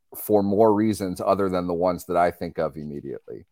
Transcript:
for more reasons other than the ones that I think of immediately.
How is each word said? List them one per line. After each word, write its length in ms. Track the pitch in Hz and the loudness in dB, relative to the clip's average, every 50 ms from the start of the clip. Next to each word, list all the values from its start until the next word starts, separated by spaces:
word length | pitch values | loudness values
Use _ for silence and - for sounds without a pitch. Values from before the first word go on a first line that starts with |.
| _ _ - | _ _ -16
for 280 | - - - 107 104 98 | -12 -2 2 2 4 4
more 280 | 101 101 101 113 110 104 | 2 4 4 6 6 6
reasons 440 | 101 110 110 101 87 98 90 90 - | 4 2 0 0 -2 -4 -6 -6 -4
other 300 | 98 101 98 95 98 95 | 0 0 2 2 2 0
than 160 | 92 90 90 | 0 -2 -2
the 80 | 90 87 | -2 -2
ones 320 | 82 87 92 87 85 - | 0 0 0 -2 -2 -6
that 100 | - 87 85 | -2 0 2
I 120 | 87 87 | 2 2
think 300 | - - 90 85 - - | 0 -4 -8 -8 -4 -4
of 180 | 80 78 73 78 | -4 -4 -4 -8
immediately. 680 | 73 76 71 71 67 67 60 - - - 57 55 - _ | -12 -10 -12 -12 -10 -12 -12 -12 -14 -16 -18 -18 -18 _